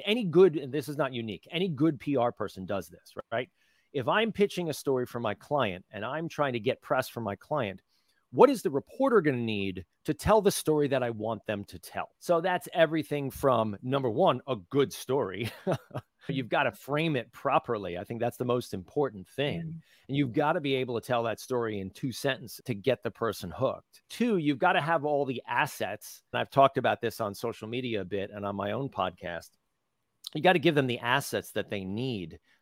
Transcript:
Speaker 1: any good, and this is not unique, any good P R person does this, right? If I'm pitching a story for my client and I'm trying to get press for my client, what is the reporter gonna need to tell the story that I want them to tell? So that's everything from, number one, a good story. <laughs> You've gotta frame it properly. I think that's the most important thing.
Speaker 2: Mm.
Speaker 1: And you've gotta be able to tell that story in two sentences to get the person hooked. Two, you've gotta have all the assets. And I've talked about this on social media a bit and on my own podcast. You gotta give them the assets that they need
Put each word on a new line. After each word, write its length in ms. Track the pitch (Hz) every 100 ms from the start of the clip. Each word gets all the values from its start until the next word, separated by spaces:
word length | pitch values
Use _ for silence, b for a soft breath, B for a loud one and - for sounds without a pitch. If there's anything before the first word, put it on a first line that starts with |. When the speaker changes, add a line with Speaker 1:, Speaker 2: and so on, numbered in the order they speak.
| 196
Speaker 1:
any 200 | 226 190
good, 320 | 156 185 151
and 140 | 135
this 160 | 143 147
is 80 | 147
not 160 | 139
unique, 360 | 127 113 92 -
any 200 | 170 190
good 300 | 135 160 139
P 180 | - 135
R 140 | 120
person 360 | - 101 - 92
does 200 | 98 -
this, 280 | 92 - - -
right? 180 | 117 127 _ _ _ _
If 140 | 143 123
I'm 240 | 185 226
pitching 380 | 190 202 - 170
a 40 |
story 320 | 131 - 131 123
for 140 | 120
my 160 | 117 101
client 500 | - 143 113 90 -
and 120 | 104
I'm 240 | 110 151 165
trying 260 | - 143
to 60 | 120
get 220 | 107 117
press 260 | - 131 127
for 140 | 120
my 140 | 110 101
client, 440 | - 151 107 95 _ _ _ _ _
what 180 | 123 254
is 140 | 240
the 80 | 185
reporter 500 | 135 - - 269 226
gonna 160 | 151 127
need 480 | 117 104 98 92 - _ -
to 80 |
tell 280 | 147 - 220
the 100 | 196
story 360 | - - 151 143
that 160 | 131
I 80 | 120
want 340 | 110 107 107 -
them 180 | 101 101
to 120 | 90
tell? 320 | - 98 - _
So 240 | - 170
that's 260 | 180 180 -
everything 560 | 180 160 160 139 147 139
from, 480 | - 139 120 110 101
number 260 | 127 139 131
one, 320 | 110 180 127 -
a 80 | 120 85
good 200 | 135 131
story. 600 | - - 139 98 92 113 - -
<laughs> 600 | 151 - 131 - _ -
You've 220 | 156 113
gotta 220 | 165 131
frame 440 | - - 147 165 139
it 160 | 113
properly. 640 | - 139 147 - 113 90 87
I 60 |
think 160 | 104 117
that's 180 | 117 -
the 80 | 123
most 280 | 123 -
important 540 | 98 90 147 135 104 87
thing. 320 | - 143 85
Speaker 2:
Mm. 200 | 165 165 b b b
Speaker 1:
And 100 | 143
you've 160 | 135
gotta 280 | 113 147 175
be 120 | 143 131
able 240 | 127 117
to 60 | -
tell 160 | 120
that 160 | 117 104
story 400 | - 127 113 104
in 120 | 95
two 200 | - 135
sentences 500 | 110 139 120 107 - -
to 80 |
get 300 | 104 113 120
the 80 | 117
person 420 | - 113 95 90 82
hooked. 460 | 127 - _ _ -
Two, 280 | - 240 196
you've 200 | 147 139
gotta 240 | 180 180
have 240 | 151 165 147
all 200 | 143 135
the 180 | 117 -
assets. 760 | 120 143 - 98 110 - - -
And 80 | 120
I've 100 | 113
talked 280 | 139 135 -
about 240 | 117 107
this 200 | 117 -
on 140 | 107 101
social 320 | 117 107 113
media 340 | 120 123 107
a 40 | 90
bit 260 | 98 95
and 120 | 104 101
on 100 | 98
my 160 | 101
own 180 | 110 139
podcast. 600 | - 92 90 90 85 - _ _ _ _ _ _ _ -
You 80 | 151
gotta 180 | 175 180
give 160 | 160 147
them 120 | 131
the 120 | 117
assets 520 | 120 135 - 107 -
that 180 | 107 98
they 140 | 104
need 560 | 95 104 131 110 82 82 _ _